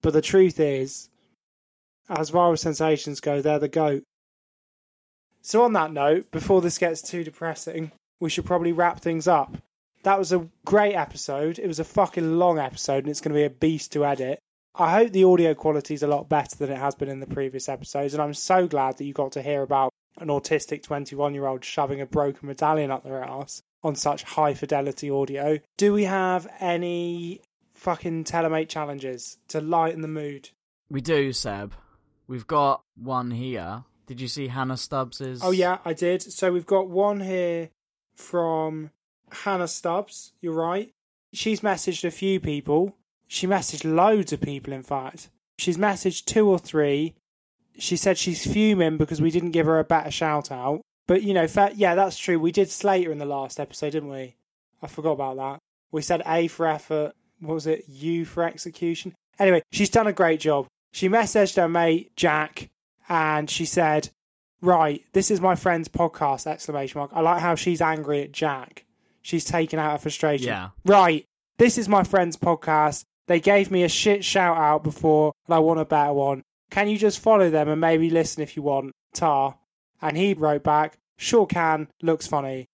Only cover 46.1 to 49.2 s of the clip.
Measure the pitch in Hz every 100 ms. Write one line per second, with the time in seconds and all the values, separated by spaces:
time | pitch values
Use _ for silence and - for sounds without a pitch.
46.1 | 180 - 220 214 180 - 156 147 143 160
47.1 | _ _ _ _ _ _ - - 175 196
48.1 | 180 - 165 - 214 214 196 160 156 156
49.1 | 156